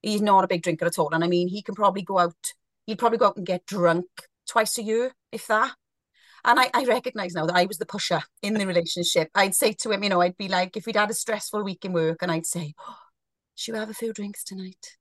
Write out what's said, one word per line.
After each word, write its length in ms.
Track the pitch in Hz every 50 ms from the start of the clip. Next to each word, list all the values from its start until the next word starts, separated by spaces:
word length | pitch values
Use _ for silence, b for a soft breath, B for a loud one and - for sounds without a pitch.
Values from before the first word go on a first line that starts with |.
He's 220 | - 208 214 208
not 220 | 208 208 196 190 185
a 40 | 185
big 140 | 185 175
drinker 240 | 165 175 160 160 175
at 120 | 170 170 -
all. 140 | 160 147
And 100 | 160 160
I 60 | 170 160
mean, 200 | 165 175 180 180
he 140 | 180 208
can 120 | 196 - 196
probably 280 | 202 214 196 185 196
go 160 | 190 - 190 180
out, 180 | 175 175 175 _ - - - _ _ _ _ _ _
he'd 120 | - 220 -
probably 200 | 240 233 226 226
go 80 | 233
out 100 | 202 202
and 100 | 214 180
get 200 | 175 185 180 _
drunk 400 | - 196 202 175 170 165 175 180 - _ - - _ _ _ _ -
twice 300 | - 233 220 214 - -
a 40 |
year, 300 | 220 214 220 226 247 254 - _ _ _
if 160 | - 220 - -
that. 240 | - - 233 - - _ _ _ _ _ _ _ b b b b b b b
And 140 | 233 240 269
I, 120 | 254 254 -
I 100 | 330 277
recognise 480 | 240 226 - - - - 220 190 180 175
now 120 | 170 156
that 80 | 160 175
I 120 | 180 180
was 120 | 185 208 -
the 80 | 214
pusher 340 | - - 208 - - 180 156 - _ _ _
in 120 | - 202 220
the 120 | 214 196
relationship. 640 | 190 175 175 170 170 - 175 175 - - 180 156 - _
I'd 200 | 202 196 196 -
say 200 | - 294 240 214
to 180 | - - 226
him, 100 | 214 196
you 60 | 202 202
know, 120 | 190 180
I'd 160 | 175 180 180
be 120 | _ 202 190
like, 280 | 190 180 185 185 -
if 100 | 220 -
we'd 100 | 226 214
had 140 | 208 208 208
a 40 | 220
stressful 480 | - - - 165 - - - - 208
week 220 | 208 196 185 - -
in 80 | 190
work, 260 | 185 170 160 160 254 -
and 100 | - 175
I'd 140 | 165 165 165
say, 280 | - - 170 160 147 151 B
Oh, 160 | B B B B B B B _ _ _ _ _ _ _ _
should 200 | - - - 226
we 40 | 220
have 120 | 214 214
a 40 | 220
few 180 | - 226 226
drinks 320 | 214 214 202 202 202 - -
tonight? 520 | - 196 190 190 185 190 _ - - - _